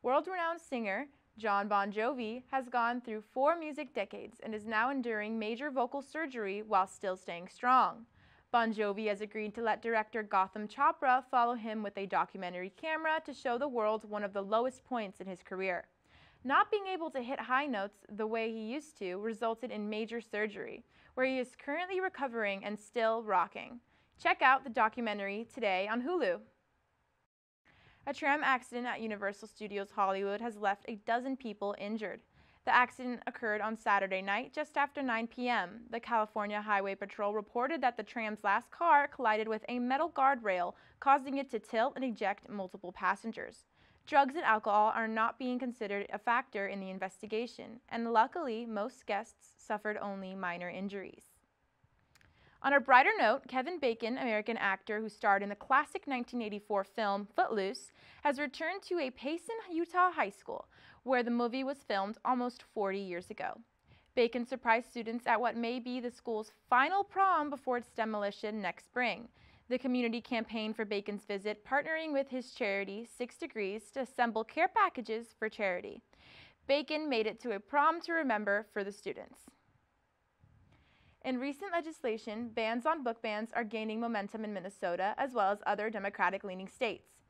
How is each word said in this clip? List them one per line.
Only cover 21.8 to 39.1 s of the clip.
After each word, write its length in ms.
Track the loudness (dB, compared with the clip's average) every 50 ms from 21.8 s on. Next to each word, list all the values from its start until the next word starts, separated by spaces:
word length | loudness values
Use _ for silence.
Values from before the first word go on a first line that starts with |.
| -4 -2 -2 -2
recovering 640 | -2 -2 -2 -4 -6 -4 -2 -2 -2 0 -2 -2 -4
and 160 | -6 -8 -8
still 420 | -10 -6 _ 0 2 2 2 0
rocking. 600 | 0 2 2 2 2 0 -4 -12 -12 -12 -14 -18 _ _ _ _ _ _ _ -2
Check 200 | 2 2 2 6
out 240 | 6 6 6 6 2
the 40 | -2
documentary 800 | 2 2 2 2 2 -2 -2 -2 -2 -2 -4 -4 -4 -6 -8 -10 -6
today 340 | -2 0 2 2 2 0 0
on 120 | -2 -2
Hulu. 400 | -2 -2 0 2 2 2 0 0 -4 -16 _ _ _ _ _ _ _ _ _ _ _ _ _ _ _ _ _ _ _ _ _ _ _ -20 _ _ -20 -20 -20 _ -8
A 80 | -8 -6
tram 280 | -2 2 2 2 4 4
accident 420 | 2 2 2 0 -6 -8 -6 -4
at 140 | -4 -4 -4
Universal 480 | -4 -6 -6 -4 -4 -4 -4 -6 -16
Studios 440 | -20 -14 -12 -12 -6 -6 -6 -6 -6
Hollywood 500 | 0 0 2 2 2 0 0 -2 -2 -2
has 160 | -4 -6 -8
left 260 | -2 0 0 0 0 -4 -10
a 100 | -10 -8 _
dozen 320 | -2 -2 0 0 -2 -6
people 360 | -6 -6 -10 -8 -4 -4 -4 -4 -4
injured. 400 | -6 -6 -6 -6 -6 -8 -10 -12 _ _ _ _ -20 _ _ _ _
The 100 | 4 6
accident 460 | 6 6 4 0 -8 -6 -6 -6 -4 -6
occurred 340 | -10 -8 -4 -2 -2 0 0
on 160 | 0 -4 -4
Saturday 440 | -2 2 4 4 4 4 2 -2 -2
night 300 | -2 -2 -2 -2 -2 -6 -6
just 220 | -6 -6 -2 0
after 260 | -2 -2 0 -2 -4
nine 260 | -2 0 0 -2 -2
P 200 | -4 -6 -6 -2
M. 360 | 0 0 0 0 -2 -8 -16 -14 -8
The 120 | -8 -8
California 600 | -4 0 2 2 2 2 -2 -4 -4 -2 -4 -4
Highway 340 | 0 2 2 2 2 0 -4
Patrol 380 | -4 -8 -12 -6 -2 -2 0 0
reported 460 | -2 -6 -4 -2 -2 0 0 0 0
that 160 | 0 0 0
the 80 | -2 -10
tram's 400 | -8 -6 -6 -4 -4 -6 -2 0
last 260 | 2 2 2 0 -4
car 360 | -6 0 6 8 8 8 6
collided 400 | 4